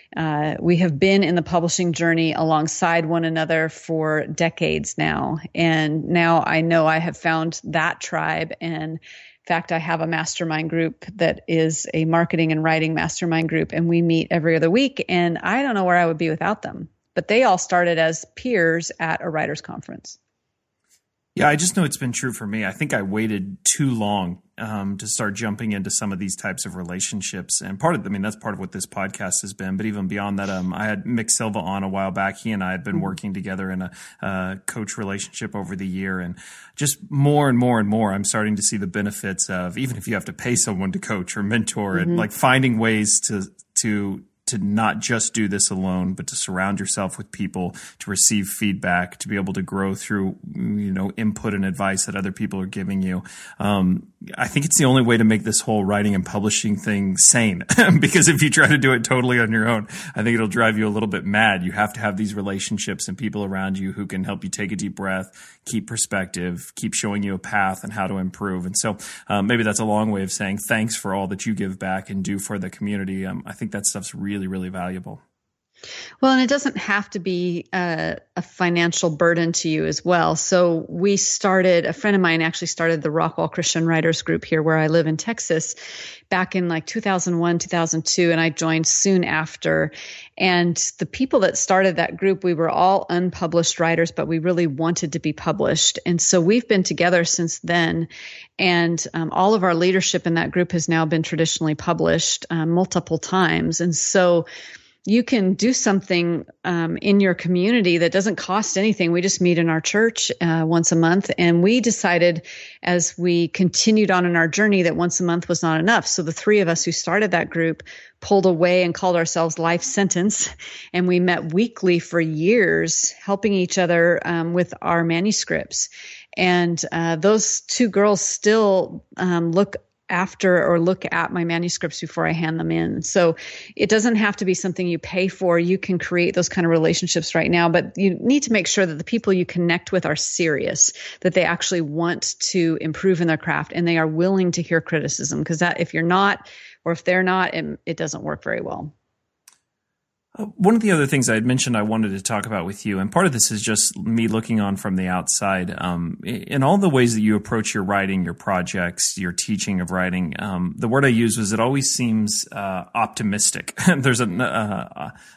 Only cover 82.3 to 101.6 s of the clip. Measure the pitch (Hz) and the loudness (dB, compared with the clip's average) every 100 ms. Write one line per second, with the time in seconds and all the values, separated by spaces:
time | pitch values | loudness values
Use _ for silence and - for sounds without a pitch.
82.3 | 165 160 - 175 - 165 160 156 160 160 | 2 0 -2 -6 -2 0 0 -2 0 -2
83.3 | - 165 - 165 165 165 160 165 160 - | -2 -4 -2 -2 0 2 2 2 0 -2
84.3 | 165 - 160 156 160 156 165 160 156 - | -4 0 0 2 2 4 2 2 -2 -4
85.3 | 226 - 165 - - - - - - _ | -6 -2 -2 -2 -10 -14 -16 -16 -18 _
86.3 | 185 185 190 175 160 - 226 208 185 180 | -2 0 -2 -2 -2 -4 -4 -2 0 0
87.3 | 170 170 170 - 175 165 160 - - 170 | 0 2 0 0 -2 0 -2 -2 2 2
88.3 | 165 165 147 160 160 160 - 196 190 - | 2 0 0 0 0 0 0 2 2 2
89.3 | 156 160 - 160 156 151 - - - - | 0 -2 -4 0 2 0 -6 -16 -18 -18
90.3 | - 185 175 175 165 - - 180 - 262 | -2 2 4 2 0 -4 -6 -8 -4 0
91.3 | 262 190 - - 190 190 165 170 170 196 | 4 2 2 2 4 4 2 -2 0 0
92.3 | 190 180 160 165 - 185 196 - 175 180 | 0 0 0 0 4 4 4 2 0 0
93.3 | - 170 170 165 - 165 165 165 - 147 | -2 0 2 0 0 0 2 0 -2 -2
94.3 | 165 170 175 165 135 165 170 160 139 156 | 0 0 2 0 0 -2 -2 -4 -4 -4
95.3 | 147 165 196 - 165 - - 180 170 - | -2 -4 0 0 2 0 0 -2 0 2
96.3 | 180 165 240 - 202 180 170 175 175 165 | 4 4 2 4 2 2 2 4 4 2
97.3 | - 165 - 165 170 165 165 165 - - | 0 -2 -4 0 2 2 0 -4 -10 -18
98.3 | - - - 185 175 170 165 - 165 160 | -18 -16 -2 2 4 2 0 -4 -4 -2
99.3 | - 196 220 180 165 180 185 - 175 180 | 2 4 4 2 4 2 2 2 0 0
100.3 | 165 147 185 175 170 156 165 156 160 160 | 0 2 0 0 0 2 2 2 0 0
101.3 | 160 160 - | 0 0 0